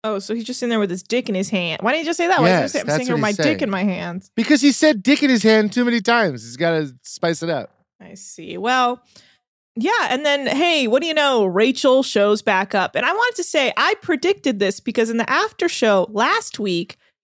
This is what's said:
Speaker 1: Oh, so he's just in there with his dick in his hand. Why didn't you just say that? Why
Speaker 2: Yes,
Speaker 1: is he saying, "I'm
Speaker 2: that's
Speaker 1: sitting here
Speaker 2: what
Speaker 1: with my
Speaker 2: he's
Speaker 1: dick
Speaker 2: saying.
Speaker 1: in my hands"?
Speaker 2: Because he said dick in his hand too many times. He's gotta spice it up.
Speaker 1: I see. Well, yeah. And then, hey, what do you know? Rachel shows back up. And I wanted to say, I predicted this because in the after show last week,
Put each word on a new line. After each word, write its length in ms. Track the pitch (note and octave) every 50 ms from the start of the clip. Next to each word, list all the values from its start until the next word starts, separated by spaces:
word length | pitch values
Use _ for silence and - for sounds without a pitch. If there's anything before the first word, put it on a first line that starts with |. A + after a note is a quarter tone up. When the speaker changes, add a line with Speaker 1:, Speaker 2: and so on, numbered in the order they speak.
Speaker 1:
Oh, 160 | - A3 G#3+ G3
so 160 | G3 - A3
he's 100 | A#3 A3
just 180 | B3 B3 -
in 80 | B3 A#3
there 80 | A#3 A3
with 100 | G#3 F#3
his 120 | F3 F#3
dick 260 | - _ A#3 B3 B3 -
in 60 | G3+
his 160 | F#3 F#3+ F#3+
hand. 320 | A3 F#3 F3 E3+ D#3+ -
Why 100 | F#3 A3+
didn't 120 | C#4 D#4+ D#4+
you 20 | D#4+
just 80 | E4+
say 100 | - E4+
that? 140 | E4+ F#4+ D#4+
Why 80 | B3+ -
Speaker 2:
Yes, 160 | F#3 F3 -
Speaker 1:
is 80 | -
he 60 | - -
saying, 40 |
"I'm 40 | -
Speaker 2:
that's 80 | - -
Speaker 1:
sitting 100 | - - B3
here 60 | -
Speaker 2:
what 40 | -
Speaker 1:
with 40 |
my 60 | - G#3+
Speaker 2:
he's 80 | G#3
Speaker 1:
dick 80 | F#3+ D#3
Speaker 2:
saying. 160 | D4+ D#4+ -
Speaker 1:
in 100 | D4+ G#3+
my 140 | G3 F#3 F#3+
hands"? 460 | G#3 F3+ E3+ F3 F3 F3 F#3+ - _ _
Speaker 2:
Because 280 | A3+ A#3 - D#4 A#3+
he 100 | B3+ C#4+
said 300 | B3 - D#4 D#4 D4+ G3+
dick 200 | - B3+ D4 -
in 60 | D4 C4+
his 140 | B3+ A3
hand 300 | F#3 A3 A3 A3 G#3+ G#3 -
too 100 | B3 B3
many 160 | A#3+ A#3 A#3
times. 420 | F#3+ A#3+ A#3 A#3+ A3 E3+ C3 A#2
He's 140 | A2 A#2 A#2+
gotta 380 | B2+ E3+ E3 E3 D#3+ D3+ C#3 B2+ B2+
spice 400 | _ - - - - E3+ E3+ -
it 80 | E3 E3
up. 340 | D#3+ C3+ G#2+ - _ _ _ _ _ _
Speaker 1:
I 140 | F#3+ F3+ G3
see. 420 | F#3+ - - - - D#3+ E3 E3+
Well, 460 | F3+ G3 A#3+ B3+ B3+ B3 B3 B3 A#3+ _ _ _ - _ _ _ _ _ _ _ _ _ _ _
yeah. 320 | A3+ A#3 F4+ A4+ A#4 D#4 -
And 160 | B3+ C4 D4+
then, 220 | D4 C#4+ C#4+ C4+
hey, 400 | - - C4+ E4+ F4 E4 D4+ C4 G#3+
what 140 | A3+ C#4
do 40 | E4
you 60 | E4
know? 320 | D#4 D#4 D4 C#4 C4 A3+ G3+
Rachel 580 | F#3+ F3 G3 A3+ C4 C4 - - C4+ B3+ C4
shows 380 | C4 - - G#3+ G3+ G#3 G#3 G#3
back 340 | - A#3 G3 F#3 G3 G3 -
up. 220 | G3 F3+ - _
And 80 | - A#3+
I 80 | C#4
wanted 240 | F4+ G#4+ A#4 B4 A#4
to 80 | - F4
say, 300 | - - D#4 C4+ A#3+ -
I 180 | G#3 C4+ F4 G#4+ -
predicted 580 | - - E4+ B3+ - F4 G4+ - - C#4+ A3+ G3
this 220 | G3+ F#3+ G3+ -
because 300 | _ B3 G#3 B3 A3+ A3+
in 80 | A3+ A#3
the 100 | A3+ -
after 380 | C4 D#4+ G4+ A4 - - F4 F4
show 380 | - - A#3+ A3 G3+ F#3+ - -
last 480 | G#3+ G3+ A#3 D4 G4 A#4 - - - -
week, 380 | G#3 G3 F3 E3+ F3 - - _ _ _ _ _